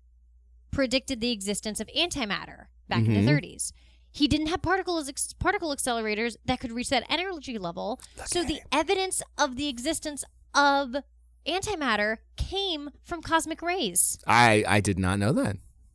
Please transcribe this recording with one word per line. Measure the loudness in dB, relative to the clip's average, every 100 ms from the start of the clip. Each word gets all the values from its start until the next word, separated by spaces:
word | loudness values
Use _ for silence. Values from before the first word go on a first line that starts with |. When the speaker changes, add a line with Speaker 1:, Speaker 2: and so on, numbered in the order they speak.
| _ _ _ _ _ -20 -6
Speaker 1:
predicted | -2 2 0 -2 -4
the | -2
existence | -2 -4 -4 -4 -8
of | -6
antimatter | -2 -2 -2 -4 -4 -6 -16 -20 -16 -4
back | 0
in | 4
the | 6
Speaker 2:
Mm-hmm. | 6
Speaker 1:
thirties. | 4 0 -10 -12 -12 -20 _ _
He | 0 2
didn't | 2 0
have | -2
particles, | 0 -2 0 -4 -4
ex-, | -8 -8
particle | -4 -2 0 -2 -4
accelerators | -2 -2 -2 -2 -2 -4 -4
that | -4
could | -4
reach | -6 0
that | 0 0
energy | -2 -2 -6 -8 -8
level. | -6 -6 -6 -6 -10 -14
Speaker 2:
Look | -6
Speaker 1:
So | -4
Speaker 2:
at | -2
Speaker 1:
the |
Speaker 2:
him. | -6 -2
Speaker 1:
evidence | 0 2 2 0 -4 -6 -2
of | -2 -2
the | -6
existence | -4 -4 -4 -6 -10 -12 -16 -2
of | 4 6 4 0 -6 -8 _ _ _ -6
antimatter | -4 -2 -2 0 0 0 -2 _ -6
came | -4 -2 -4 -4 -8 -14
from | -10 -8
cosmic | 0 0 0 -4
rays. | -2 -2 0 2 0 0 4
Speaker 2:
I, | 8 8 6 4
I | 2
did | 2 2
not | 2 2
know | 2
that. | 2 0 -4 -12 _ -18